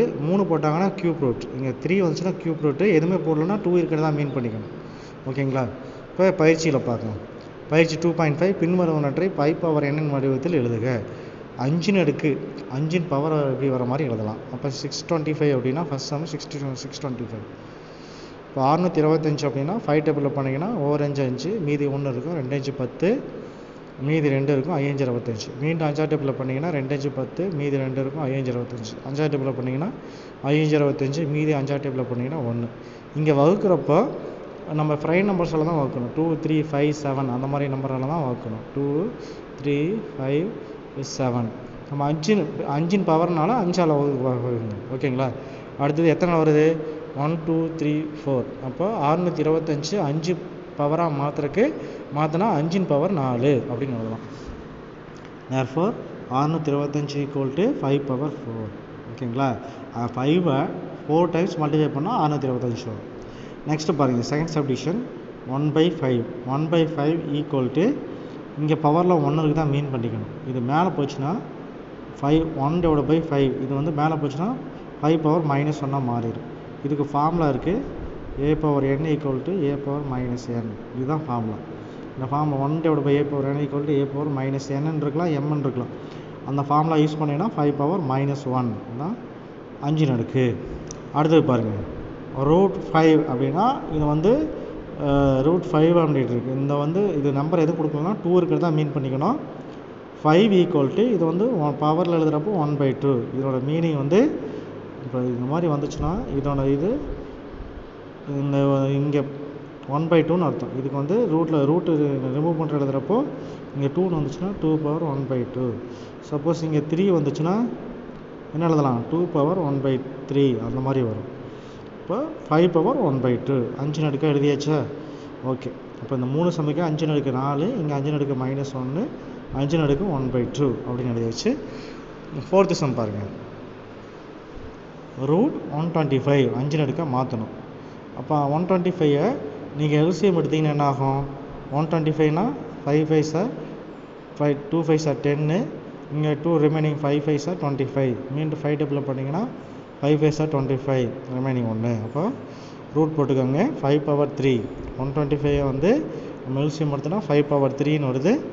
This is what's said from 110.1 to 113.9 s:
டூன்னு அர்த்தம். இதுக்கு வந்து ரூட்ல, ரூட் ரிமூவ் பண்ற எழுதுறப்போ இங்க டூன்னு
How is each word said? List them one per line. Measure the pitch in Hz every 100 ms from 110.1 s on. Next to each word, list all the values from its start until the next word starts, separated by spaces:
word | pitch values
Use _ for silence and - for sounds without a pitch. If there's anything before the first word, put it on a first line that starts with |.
| 165
டூன்னு | 147 175 151
அர்த்தம். | - 120
இதுக்கு | 127 135 139
வந்து | 143 214 226
ரூட்ல, | 160 165 156
ரூட் | 139 170 170 151 147 135 127
ரிமூவ் | 135 160 160
பண்ற | 151
எழுதுறப்போ | 147 139 135 135 220 294 - - - -
இங்க | 139
டூன்னு | 139